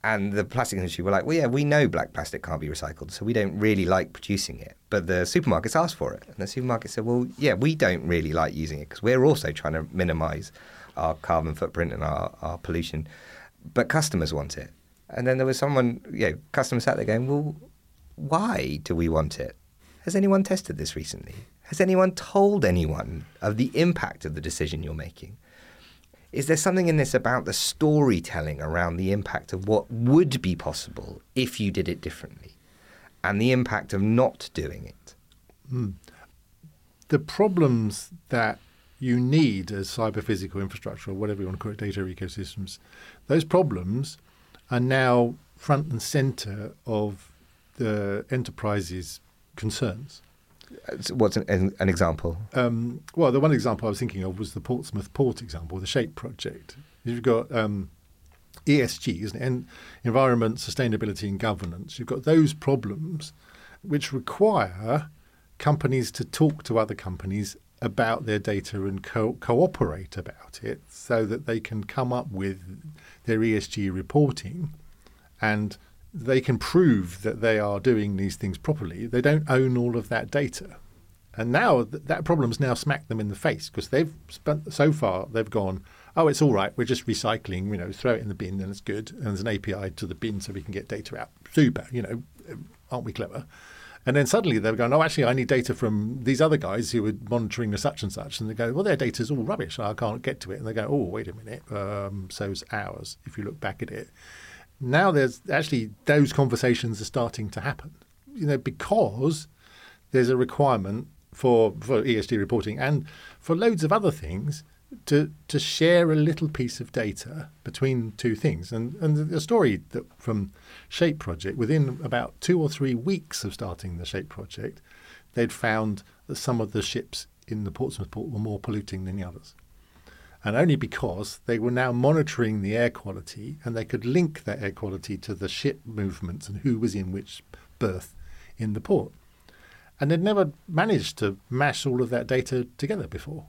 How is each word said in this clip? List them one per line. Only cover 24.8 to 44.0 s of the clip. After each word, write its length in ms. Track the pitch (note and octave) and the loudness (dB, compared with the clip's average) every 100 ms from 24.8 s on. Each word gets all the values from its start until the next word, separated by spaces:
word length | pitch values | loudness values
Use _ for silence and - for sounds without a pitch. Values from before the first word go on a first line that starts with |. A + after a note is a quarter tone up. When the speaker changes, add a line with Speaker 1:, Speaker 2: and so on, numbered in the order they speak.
Speaker 1:
you're 100 | D#2 | -6
making?" 440 | D#2 E2+ - - G#2+ _ - - - - - _ _ _ | -8 -10 -14 -18 -18 _ -20 -20 -20 -20 -20 _ _ _
Is 140 | C3 C#3+ | -6 0
there 100 | D#3 | 2
something 300 | F#3+ F#3 F3 | 4 4 4
in 100 | D#3 | 4
this 160 | C3+ | 4
about 320 | B2+ - B2 D2+ | 2 2 0 0
the 80 | |
storytelling 1040 | G#2 - - D3+ D3+ C#3 F#2 E2+ F2 D#2 C#2+ | -2 -2 2 4 6 6 4 0 -4 -4 -4
around 380 | D2+ E2 F2 E2+ | -2 0 0 0
the 140 | F#2+ | 0
impact 420 | G2+ F#2+ - - | 0 -2 -6 -6
of 140 | F#2+ G2 | -6 2
what 220 | G#2+ - | 0 0
would 500 | A#2 A#2+ D3+ F3 B2+ | -2 6 6 6 2
be 140 | F#2 E2+ | -2 -2
possible 680 | - D2 - - - - _ - | -4 -6 -10 -12 -12 -16 _ -2
if 240 | B2 - | -2 0
you 100 | G2+ | -2
did 180 | F#2 F2+ | 0 -2
it 140 | F2 | -4
differently 520 | F2+ - - - - _ _ _ - - - _ | -8 -12 -16 -18 -20 _ _ _ -20 -20 -20 _
and 160 | F#2 G2+ | -2 2
the 120 | A#2 | 4
impact 420 | B2+ B2 G#2+ - | 4 2 -2 -2
of 80 | G2 | 0
not 480 | G#2 A#2 B2+ - - - | 4 4 4 0 -10 -6
doing 280 | D2+ - - | -6 -8 -14
it? 280 | - - - _ _ _ _ C3 | -18 -20 -20 _ _ _ _ -8
Speaker 2:
Hmm. 220 | B2+ A2 F2+ - - - _ _ _ - _ _ _ _ | -4 -4 -6 -16 -20 -20 _ _ _ -20 _ _ _ _
The 100 | D3 | 0
problems 880 | D3+ - G#3 F3+ D3 A#2 A2 G#2 - - _ | 0 2 2 4 4 4 2 -4 -12 -20 _
that 280 | B2 A2 - _ _ _ _ | 0 0 -2 _ _ _ _
you 220 | B2+ B2 | 0 2
need 520 | B2 D3+ C#3+ G2 F#2 | 4 4 4 2 -4
as 180 | G2+ F#2+ | -6 -6
cyber-physical 680 | - A2 G#2 F2 G2+ G2 G2 | -2 -2 -2 -2 -2 -2 -6
infrastructure, 520 | G2 G2 G#2+ G#2 - | -6 -6 -12 -10 -10
or 20 | |
whatever 280 | F#2+ G#2 G2+ | -6 -4 -4
you 60 | F#2 | -4
want 120 | F#2 | -6
to 40 | |
call 80 | A2 | -8
it, 60 | G#2 | -6
data 240 | G#2 F#2+ | -6 -4
ecosystems, 800 | F#2+ F2+ F#2 - F2+ - F#2+ - _ - - - - | -6 -6 -10 -8 -10 -8 -10 -12 _ -20 -20 -20 0
those 160 | D3+ | 2
problems 720 | D#3 F3+ E3+ F#2+ F2 A2+ | 4 4 4 0 -2 -2